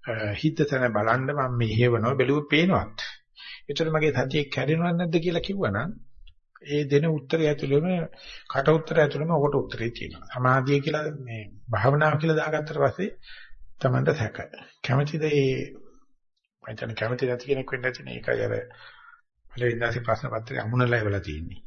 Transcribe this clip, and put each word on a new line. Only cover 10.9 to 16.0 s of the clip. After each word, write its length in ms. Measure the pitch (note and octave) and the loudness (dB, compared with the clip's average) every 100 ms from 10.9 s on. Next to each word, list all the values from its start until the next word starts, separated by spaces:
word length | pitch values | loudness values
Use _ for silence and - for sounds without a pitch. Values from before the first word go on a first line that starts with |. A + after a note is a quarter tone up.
| D3+ D3+ D3 | -2 -4 -8
මේ 220 | B2 A2+ G#2 - - | -10 -10 -10 -16 -4
භාවනාව 480 | G#2+ A#2+ D3 D#3 D3+ | 2 4 4 4 4
කියලා 220 | D#3+ D#3 | 2 2
දාගත්තට 400 | D#3 D#3 D3+ D3 | 0 -2 -2 2
පස්සේ 320 | C#3 - G3 - - - - - - - | 2 2 -6 -8 -16 -16 -14 -14 -14 -2
තමන්ට 340 | C3 B2+ D3+ | 2 4 2
සැක. 260 | D#3 G#2+ - - - - _ | 2 -2 -6 -14 -16 -20 _
කැමැතිද 460 | - C3 D3 D#3+ | 0 0 2 0
ඒ, 180 | D3+ D3 C3+ B2+ - - - - | 2 4 2 0 -4 -12 -20 -20